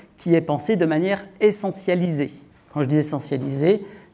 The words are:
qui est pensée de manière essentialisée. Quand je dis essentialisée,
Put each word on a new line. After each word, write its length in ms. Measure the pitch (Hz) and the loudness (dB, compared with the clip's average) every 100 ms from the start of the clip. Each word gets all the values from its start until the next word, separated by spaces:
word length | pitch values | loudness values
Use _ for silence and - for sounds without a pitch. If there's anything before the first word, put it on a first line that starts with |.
| - _ | -20 _
qui 180 | 170 170 | 2 2
est 60 | |
pensée 340 | 160 151 - 208 | 2 -4 0 0
de 100 | 160 | 2
manière 380 | 156 185 196 - - | 0 0 -2 -6 0
essentialisée. 920 | 214 196 196 - - 180 180 147 139 - - _ _ | 2 2 -4 -4 -2 0 0 0 -4 -6 -20 _ _
Quand 80 | 151 | -2
je 60 | 131 | 2
dis 100 | 151 | 2
essentialisée, 880 | 151 143 - 135 139 135 160 214 - - - | 0 -4 -4 -6 -4 0 2 2 -2 -18 -20